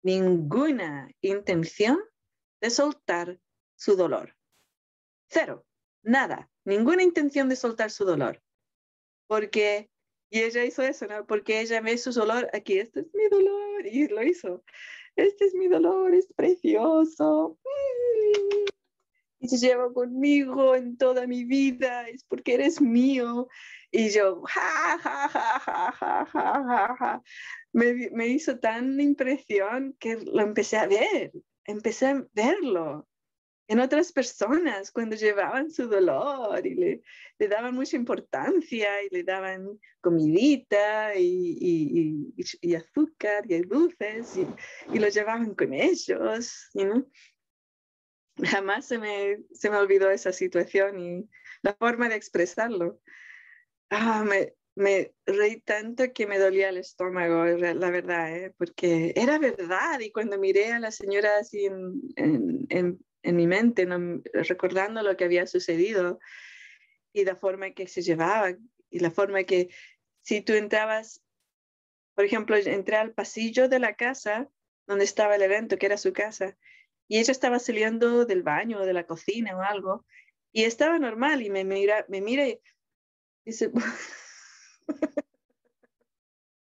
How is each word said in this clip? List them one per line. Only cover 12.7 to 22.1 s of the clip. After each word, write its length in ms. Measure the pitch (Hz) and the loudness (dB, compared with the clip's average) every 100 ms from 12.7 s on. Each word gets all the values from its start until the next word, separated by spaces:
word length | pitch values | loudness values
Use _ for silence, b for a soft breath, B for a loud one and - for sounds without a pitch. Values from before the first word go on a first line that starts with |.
| 190 | 0
este 220 | 226 277 | 0 -8
es 140 | 311 | -6
mi 140 | 403 427 | 0 4
dolor", 580 | 403 381 403 415 403 359 | 6 4 2 -6 -8 -4
y 220 | 233 294 | -2 -2
lo 140 | 415 | 0
hizo. 420 | 254 349 190 180 _ B B B B - | 0 0 -4 -10 _ B B B B 2
"Este 280 | 392 403 403 | 2 4 0
es 80 | |
mi 140 | 370 370 | 2 2
dolor, 460 | 339 339 381 370 | 4 4 2 4
es 120 | 359 381 | 4 2
precioso. 1200 | - 294 359 320 262 240 320 320 320 302 302 330 320 | 0 0 2 2 2 4 4 2 2 2 2 0 -6
Mm. 1000 | 523 554 554 494 494 440 427 415 403 403 403 - _ _ _ _ _ _ | -8 -4 -4 -2 0 2 4 4 2 0 -2 -8 _ _ _ _ _ _
Y 80 | 247 | -2
se 100 | 254 | 2
lleva 340 | 247 247 247 | 4 2 0
conmigo 840 | 247 247 254 285 285 269 262 262 | -2 -4 0 4 4 2 2 4
en 220 | 254 247 240 | 4 0 0
toda 300 | 262 254 247 | 2 2 -2
mi 180 | 247 | -6
vida, 640 | 240 277 269 247 254 247 | -2 2 2 0 -4 -4
es 160 | 233 | -10